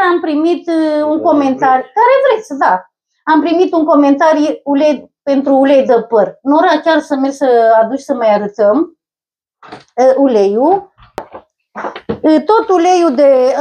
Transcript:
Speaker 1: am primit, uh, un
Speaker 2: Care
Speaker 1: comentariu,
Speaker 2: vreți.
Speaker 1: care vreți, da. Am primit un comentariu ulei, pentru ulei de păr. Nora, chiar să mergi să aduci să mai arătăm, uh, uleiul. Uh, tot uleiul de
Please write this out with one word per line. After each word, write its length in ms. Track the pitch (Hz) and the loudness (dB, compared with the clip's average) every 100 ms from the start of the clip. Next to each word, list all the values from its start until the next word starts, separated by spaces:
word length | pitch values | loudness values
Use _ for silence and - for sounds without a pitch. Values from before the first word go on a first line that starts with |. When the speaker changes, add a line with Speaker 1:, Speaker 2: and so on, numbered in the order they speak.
| 370 | 2
Speaker 1:
am 80 | 349 | -2
primit, 480 | 339 294 320 349 339 | -2 -2 -2 -2 -4
uh, 360 | 330 311 302 | -2 -2 -2
un 60 | 302 | -2
Speaker 2:
Care 120 | 311 | -2
Speaker 1:
comentariu, 600 | 339 294 277 254 277 262 | 0 0 0 -2 0 0
Speaker 2:
vreți. 120 | 254 | -2
Speaker 1:
care 200 | - 480 539 554 | 0 2 2 2
vreți, 280 | - - 277 | -2 -4 -4
da. 280 | 320 185 - _ _ _ | -2 -2 -6 _ _ _
Am 160 | - 294 | -2 0
primit 320 | 294 339 370 | 2 0 0
un 120 | 339 311 | 0 0
comentariu 760 | 294 285 277 320 311 302 - | 2 2 2 2 0 -2 -4
ulei, 500 | - 277 302 285 - _ | -4 -2 0 -2 -8 _
pentru 320 | - 277 277 269 | -4 -2 0 2
ulei 300 | 269 277 214 | 2 2 2
de 160 | 240 | 0
păr. 360 | 226 226 190 - | 0 -2 -2 -4
Nora, 380 | 262 302 370 302 | -2 0 2 0
chiar 160 | 330 311 | 0 -2
să 160 | 302 277 | -2 -4
mergi 220 | 269 277 | -4 -2
să 380 | 269 233 226 226 | 0 2 4 2
aduci 180 | 220 269 | 0 -4
să 140 | - | -6
mai 200 | 262 226 | -4 0
arătăm, 640 | 208 202 - 208 240 349 _ _ _ _ _ _ _ - - _ - | 0 -2 -2 0 0 -2 _ _ _ _ _ _ _ -20 -20 _ 0
uh, 180 | 262 262 | 2 2
uleiul. 800 | 277 226 196 208 285 392 381 _ - - - - - _ _ - - - - - | 0 0 -2 0 0 -2 -4 _ -20 -20 -18 -20 -20 _ _ -14 -14 -12 -10 -4
Uh, 220 | 302 311 302 | 0 0 2
tot 240 | 440 - | 0 0
uleiul 460 | 370 339 359 339 254 | 0 2 0 0 2
de 400 | 277 269 254 277 | 2 4 2 0